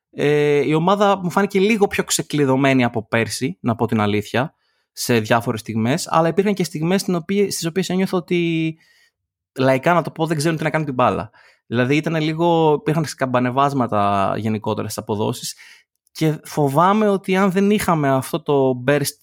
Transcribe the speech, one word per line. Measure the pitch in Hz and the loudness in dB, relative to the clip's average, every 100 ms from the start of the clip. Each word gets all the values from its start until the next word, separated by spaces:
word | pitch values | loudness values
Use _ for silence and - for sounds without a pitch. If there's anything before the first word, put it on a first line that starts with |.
| _ - | _ -4
Ε, | 143 147 147 147 135 | 0 2 2 2 2
η | |
ομάδα | 156 175 202 202 196 | 0 2 2 2 0
μου | 175 | -2
φάνηκε | 196 202 196 | 0 0 2
λίγο | 202 226 202 | 2 2 0
πιο | - | 0
ξεκλειδωμένη | - - - 147 135 131 139 131 | -2 -4 -2 0 2 2 2 2
από | 120 113 - | 2 -2 -2
πέρσι, | 113 107 - 131 190 | -2 -2 -2 -6 -4
να | 123 110 | -4 -2
πω | 113 | 0
την | 110 | 0
αλήθεια, | 104 104 - 117 143 - _ _ _ | 0 0 -2 -2 -4 -8 _ _ _
σε | - - 117 | -8 -2 0
διάφορες | 107 120 123 110 | 2 0 0 -6
στιγμές, | - 113 110 170 - | -4 -2 0 -2 0
αλλά | 165 165 | 0 2
υπήρχαν | 160 202 | 2 0
και | 190 | 0
στιγμές | 175 156 160 190 | -4 -4 -2 0
στην | - 175 | 0 -4
οποία, | 156 202 196 | -2 0 0
στις | - 165 | -2 -6
οποίες | 190 175 | -4 -2
ένιωθα | 185 190 185 | -2 -2 -2
ότι, | 175 180 170 160 160 160 _ _ _ _ _ _ _ - | -2 -2 0 -2 -4 -6 _ _ _ _ _ _ _ -2
λαϊκά | 131 131 165 | 2 2 2
να | 175 | 2
το | 156 | 0
πω, | - 156 | -2 -2
δεν | 156 | 0
ξέρουν | 156 160 | -2 -2
τι | |
να | 147 | -2
κάνουν | 156 151 | -2 -2
την | 127 | 0
μπάλα. | 120 90 113 _ _ _ - | 0 0 -4 _ _ _ -6
Δηλαδή, | 117 123 147 | -2 2 2
ήταν | 156 165 | 0 -2
λίγο, | 151 160 170 165 156 147 | -2 0 2 4 4 2
υπήρχαν | - 156 147 | 0 -2 -2
σκαμπανεβάσματα | - 131 127 123 131 139 139 113 104 101 101 98 95 | -4 -2 0 0 2 0 0 0 0 2 2 0 -2
γενικότερα | 110 107 110 104 104 | -2 -2 -2 -4 -4
στις | - | -8
αποδόσεις | - 104 120 123 - - - - _ _ _ | -4 -2 -2 -4 -8 -12 -18 -20 _ _ _
και | - 156 151 | -2 -2 -2
φοβάμαι | - - 143 139 180 214 208 | -4 0 0 2 2 2 2
ότι | 196 196 185 | 0 -2 0
αν | 196 | 0
δεν | 185 196 | 2 0
είχαμε | 208 - 160 139 | 0 0 0 0
αυτό | 135 - 165 | 0 -2 -6
το | 156 143 135 127 123 | -2 0 2 0 0
burst | 143 139 - | 0 -2 -8